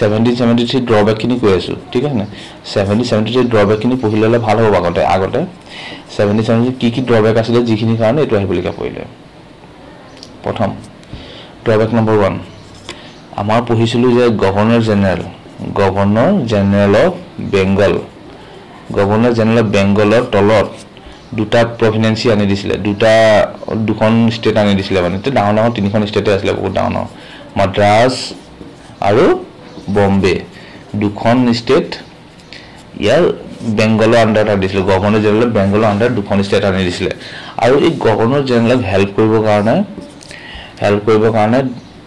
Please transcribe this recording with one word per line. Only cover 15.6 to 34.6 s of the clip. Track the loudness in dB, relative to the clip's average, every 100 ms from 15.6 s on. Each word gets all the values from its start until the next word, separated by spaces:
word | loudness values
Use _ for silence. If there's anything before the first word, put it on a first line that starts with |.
| -8
গভৰ্ণৰ | -2 0 2 2 2 2 0 0
জেনেৰেল | 0 2 2 4 4
অফ | 2 0 -10 -12 -4
বেংগল। | -2 0 2 2 0 -6 -16 -20 -20 -20 -20 -20 -20 -6
গভৰ্ণৰ | -2 0 2 2
জেনেৰেল | 2 2 2
অফ | 2
বেংগলৰ | 2 2 2 2 2 2
তলত | 2 2 2 0 -6 -20 -20 -20 -20 -10
দুটা | -6 -2 0 0 0
প্ৰভিডেন্সি | 0 2 0 0 0
আনি | 0 0
দিছিলে, | -2 -4 -4
দুটা, | -4 0 4 6 6 4 2 -4 -8 -4 -2
দুখন | 0 2 2 2
ষ্টেট | 0 0 2
আনি | 2
দিছিলে | 0 0 -2
মানে। | 0 -2
তেতিয়া | -4 0
ডাঙৰ | 0 2
ডাঙৰ | 0
তিনিখন | 0 -2 -2 -2
ষ্টেটে | 0 0
আছিলে, | 0 0
বহুত | -4 -4
ডাঙৰ | -2 -2
ডাঙৰ। | -4 -8 -12 -20 -20 -10 -2
মাদ্ৰাজ | -2 2 2 4 2 0 -8 -14 -20 -20 -20 -20 -20 -6
আৰু | 0 2 2 2 -4 -18 -20 -14 -4
বম্বে, | 0 2 2 0 -2 -6 -18 -20 -20 -10
দুখন | -4 -4 -2 0 2 2
ষ্টেট | 0 0 0 0 -8 -16 -20 -20 -20 -20 -20 -20 -20 -20 -6
ইয়াৰ | 0 2 2 -2 -10 -10 -6 -2
বেংগলৰ | 0 2 2 4
আণ্ডাৰত | 2 2 0
আনি | 0